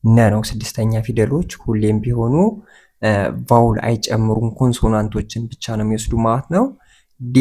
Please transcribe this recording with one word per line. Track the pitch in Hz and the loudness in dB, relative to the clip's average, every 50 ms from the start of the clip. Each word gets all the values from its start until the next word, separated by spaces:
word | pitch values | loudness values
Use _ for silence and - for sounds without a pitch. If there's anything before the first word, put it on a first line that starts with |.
| - | 4
ነ | 113 113 117 113 | 6 6 6 6
ነው። | 104 104 110 | 4 2 0
ስድስተኛ | 107 - 120 107 - - - - 110 113 113 110 | -2 -4 -8 -8 -8 -8 -6 -2 -2 0 0 -2
ፊደሎች | 107 113 110 113 107 - 139 165 180 - - | -4 -4 0 0 0 0 0 -2 -4 -6 -10
ሁሌም | - - - 113 107 107 107 107 107 | -8 -4 -4 -2 0 2 2 0 0
ቢሆኑ፣ | - 123 120 117 113 117 131 160 190 220 214 202 - _ _ - _ _ _ _ | 0 -2 -2 0 0 0 2 2 2 2 0 -4 -18 _ _ -20 _ _ _ _
እ፣ | - 110 107 101 98 65 - - | -2 0 0 0 0 -2 -4 -6
ቫውል | 123 - 120 117 117 117 110 110 | -2 2 4 4 4 2 0 0
አይጨምሩም፣ | - 117 117 110 - - 113 110 110 110 110 110 117 113 | 0 -2 -2 -2 -2 -4 -2 0 0 0 0 0 -2 -4
ኮንሶናንቶችን | 104 - 135 123 120 - - 110 113 107 107 104 104 107 104 107 - 120 117 | -2 0 0 0 2 2 0 2 2 0 -2 -2 -4 -6 -6 -6 -8 -8 -8
ብቻ | 110 - _ - - | -8 -10 _ -10 -8
ነው | 113 107 107 | -6 -4 -2
የሚወስዱ | 107 110 107 110 - 120 113 | -2 -2 -4 -4 -2 -2 0
ማለት | 113 113 117 135 - - | 2 2 0 0 -2 -2
ነው። | 165 190 247 277 254 _ _ _ _ _ _ _ _ _ | 0 0 0 -2 -4 _ _ _ _ _ _ _ _ _
ዴ | 123 123 123 131 | -12 2 4 6